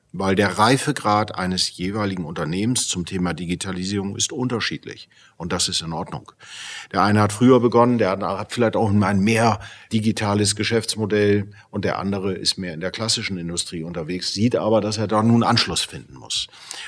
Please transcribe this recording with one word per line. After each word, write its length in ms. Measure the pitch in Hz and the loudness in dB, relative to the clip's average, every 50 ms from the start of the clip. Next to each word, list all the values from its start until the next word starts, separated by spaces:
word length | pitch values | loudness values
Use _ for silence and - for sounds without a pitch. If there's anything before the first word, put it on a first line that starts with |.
| _ _ - | _ _ -8
Weil 220 | 87 98 95 98 | -4 0 2 4
der 220 | - 104 95 87 95 | 4 2 2 4 4
Reifegrad 800 | 107 113 139 135 - - 131 - - 107 104 104 107 107 - | 4 4 4 4 2 -2 -4 -2 0 2 2 2 2 0 -4
eines 420 | - 92 92 92 90 - - - - | -6 -4 -2 -2 -2 -2 -4 -4 -6
jeweiligen 480 | 87 95 101 110 104 98 95 92 85 | -6 -4 -2 -2 -2 -2 -4 -4 -6
Unternehmens 640 | 73 85 82 78 73 85 95 107 120 127 117 - - | -8 -6 -6 -4 -4 -2 -2 0 0 0 0 -2 -2
zum 160 | - 92 85 | -4 -4 -4
Thema 280 | - 95 92 90 90 85 | -4 -4 -2 -2 -2 -2
Digitalisierung 840 | 78 90 85 90 82 - 98 90 90 92 95 101 101 95 98 98 - | -4 -4 -4 -4 -4 -4 -8 -6 -6 -4 -4 -4 -4 -4 -4 -4 -4
ist 160 | - - - | -4 -4 -2
unterschiedlich 760 | - 127 123 123 110 - - - - - 60 58 - - - _ _ _ _ _ _ | -4 -4 -2 -2 -2 -2 -4 -6 -8 -10 -12 -14 -16 -18 -20 _ _ _ _ _ _
und 160 | 85 87 95 | -6 -6 -2
das 160 | 87 - - | -2 -2 -2
ist 120 | 90 - | -2 -4
in 120 | 85 80 80 | -4 -4 -6
Ordnung. 400 | 76 73 - 76 67 - - - _ - - - - - - - - - - | -6 -6 -6 -8 -12 -12 -14 -20 _ -20 -20 -18 -16 -14 -14 -14 -14 -14 -4
Der 100 | - 95 | 0 2
eine 200 | 92 101 104 107 | 4 6 6 4
hat 100 | 104 101 | 4 4
früher 300 | 104 - 123 127 127 123 | 2 4 6 8 8 8
begonnen, 360 | 113 120 120 117 120 123 123 113 | 6 6 6 6 6 6 4 4
der 140 | 107 92 | 2 2
andere 260 | 98 98 90 87 98 95 | 0 0 -2 -4 -4 -4
hat 140 | 107 - | -6 -8
vielleicht 240 | - 123 120 110 - | -2 0 0 2 2
auch 140 | 92 113 104 | 2 2 4
ein 300 | 101 104 104 92 104 98 | 4 4 4 4 2 2
mehr 400 | 95 107 113 113 117 113 107 104 - - - - - - - | 2 4 4 4 4 2 2 0 -4 -12 -18 -20 -10 -4 -2
digitales 640 | 113 104 113 104 - 110 104 101 101 104 98 - - | 0 0 0 0 0 0 0 2 2 2 0 0 -2
Geschäftsmodell 920 | 104 - 117 113 104 - - 104 110 98 104 104 104 101 101 104 98 101 - - - _ | -2 0 0 0 0 -2 -4 -4 -2 0 2 4 4 4 4 2 2 -2 -8 -18 -20 _
und 160 | - 104 - | -8 -4 -4
der 120 | 95 - 52 | -2 -4 -2
andere 360 | 85 98 98 98 92 101 92 | -4 -4 -4 -2 -2 -4 -4
ist 240 | - - - - - | -2 -2 -4 -4 -4
mehr 160 | 95 90 80 | -6 -8 -8
in 80 | 78 | -6
der 100 | 87 92 | -6 -6
klassischen 460 | - - 113 110 - 120 107 - 98 90 | -6 -4 -4 -2 -2 -2 -4 -6 -6 -6
Industrie 460 | 85 85 87 87 - - 95 85 80 | -6 -6 -4 -6 -6 -6 -8 -8 -8
unterwegs, 500 | 85 87 90 80 78 90 90 - - - | -8 -8 -8 -6 -6 -6 -6 -6 -6 -2
sieht 240 | 98 107 123 123 78 | 0 0 0 2 0
aber, 240 | 85 107 113 110 | 2 2 2 2
dass 160 | 101 107 107 113 | 2 0 -2 -4
er 100 | 110 92 | -2 0
da 160 | 110 107 107 | 0 2 4
nun 200 | 117 117 117 110 | 4 4 4 4
Anschluss 360 | - 120 117 - 95 85 - | 4 2 2 2 0 -2 -4
finden 360 | - - - 71 60 - 67 | -4 -6 -8 -16 -18 -18 -20
muss. 320 | 65 55 57 - - - - - - - - - - - | -20 -12 -8 -6 -6 -6 -8 -12 -20 -14 -12 -12 -12 -12